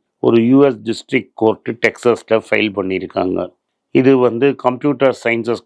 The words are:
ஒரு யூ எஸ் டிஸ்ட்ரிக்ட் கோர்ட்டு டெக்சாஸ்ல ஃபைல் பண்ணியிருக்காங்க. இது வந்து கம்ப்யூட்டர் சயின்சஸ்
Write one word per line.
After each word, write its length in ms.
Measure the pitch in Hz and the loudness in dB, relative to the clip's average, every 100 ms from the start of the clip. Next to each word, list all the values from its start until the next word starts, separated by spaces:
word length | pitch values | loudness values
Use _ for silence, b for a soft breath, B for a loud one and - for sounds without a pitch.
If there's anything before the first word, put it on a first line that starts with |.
| _ _ | _ _
ஒரு 280 | 127 117 117 | 0 2 4
யூ 180 | 135 | 4
எஸ் 180 | 139 107 | 2 0
டிஸ்ட்ரிக்ட் 460 | 107 107 - 131 - | -8 -8 -6 -6 -6
கோர்ட்டு 440 | - 110 107 - 113 110 | -2 0 0 -6 -4 -4
டெக்சாஸ்ல 540 | - 120 110 - 110 - | 0 -2 -2 0 -2 0
ஃபைல் 220 | 107 107 | -2 -2
பண்ணியிருக்காங்க. 880 | 98 95 92 92 95 90 90 90 _ _ _ _ | -4 -4 -6 -6 -4 -4 -4 -8 _ _ _ _
இது 280 | 131 131 131 | 2 4 4
வந்து 360 | 120 117 139 | 2 0 -2
கம்ப்யூட்டர் 640 | 135 127 123 147 123 135 - | 0 -2 -2 -4 0 0 0
சயின்சஸ் 400 | 117 113 113 110 | -4 -4 -4 -6